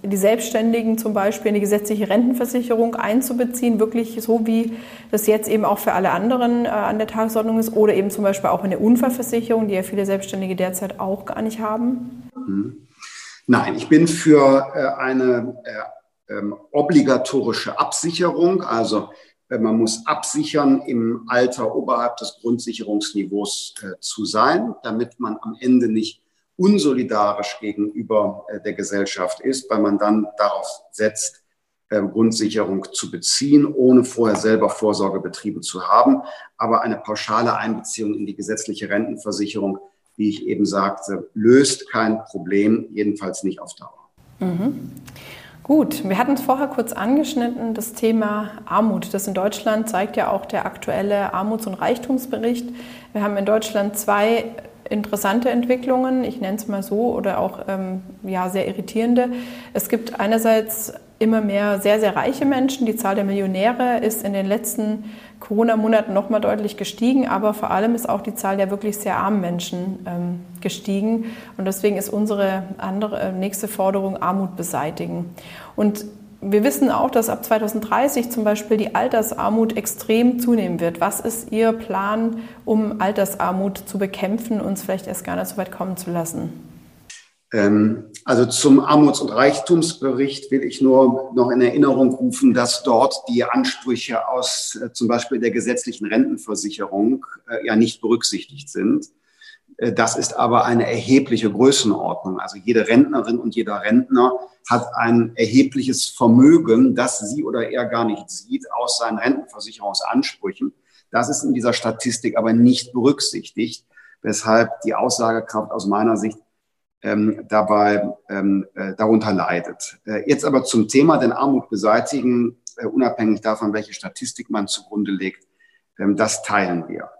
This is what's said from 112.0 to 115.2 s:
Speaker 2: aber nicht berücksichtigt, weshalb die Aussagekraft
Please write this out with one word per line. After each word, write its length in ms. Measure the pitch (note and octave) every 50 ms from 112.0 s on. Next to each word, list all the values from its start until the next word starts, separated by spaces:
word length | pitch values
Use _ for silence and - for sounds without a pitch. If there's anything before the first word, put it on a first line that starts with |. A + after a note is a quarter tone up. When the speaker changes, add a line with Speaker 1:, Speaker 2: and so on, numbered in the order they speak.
| - B2+ A2+ - - A2 - A#2
Speaker 2:
aber 140 | A2 A2+
nicht 400 | A2+ A#2 A#2+ B2 B2 - - -
berücksichtigt, 920 | - B2 A#2 C#3 C#3+ - - - - - - - _ G#2 A#2 A#2+ A#2+ - _ _ _ - - - _ _
weshalb 580 | - A2 G#2 - - A2+ A2 A2+ A#2 A2 - -
die 120 | - A2 A2
Aussagekraft 800 | G#2+ A2 B2 - -